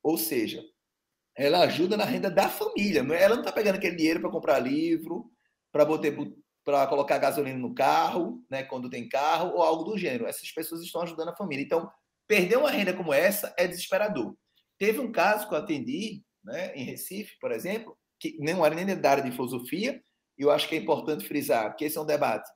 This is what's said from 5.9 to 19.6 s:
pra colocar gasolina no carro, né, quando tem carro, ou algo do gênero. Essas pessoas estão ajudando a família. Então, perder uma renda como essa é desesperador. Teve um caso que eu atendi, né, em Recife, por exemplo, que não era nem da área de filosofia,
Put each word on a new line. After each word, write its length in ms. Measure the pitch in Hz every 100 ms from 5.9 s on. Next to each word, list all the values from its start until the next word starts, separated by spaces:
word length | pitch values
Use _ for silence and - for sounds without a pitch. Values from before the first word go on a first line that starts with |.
| 156 156 139 147 - _ _
pra 220 | - 139
colocar 320 | 135 143 - 139
gasolina 400 | 139 143 135 131
no 160 | 123
carro, 720 | - 139 156 165 180 170 - _
né, 140 | 135
quando 280 | 135 131 123
tem 180 | 123 113
carro, 460 | 135 151 160 175
ou 80 | 160
algo 200 | 160 165
do 140 | 165 214
gênero. 300 | 165 123 110
Essas 240 | - -
pessoas 300 | - 160 165
estão 200 | 175 165
ajudando 280 | 170 160 165
a 60 |
família. 280 | 170 196 139
Então, 260 | 143 170 196 _ _ _ _
perder 300 | 208 180 240
uma 120 | 294
renda 240 | 202 196
como 180 | 180 165
essa 420 | 139 185 196 - -
é 100 | 180
desesperador. 680 | 175 - 190 214 156 104 - _ _ _ _
Teve 220 | 202 226
um 120 | 233
caso 360 | - 180 214 -
que 80 |
eu 20 | 156
atendi, 680 | 151 147 117 156 220 - _ _
né, 300 | 98 147 190
em 80 | -
Recife, 540 | 135 123 - 196 196 -
por 100 | 127
exemplo, 460 | - 175 214 226 - _ _
que 180 | 156 160
não 260 | 147 185
era 80 | 151
nem 120 | 160
da 260 | 190 175 147
área 120 | 139
de 80 | 127
filosofia, 720 | 123 123 127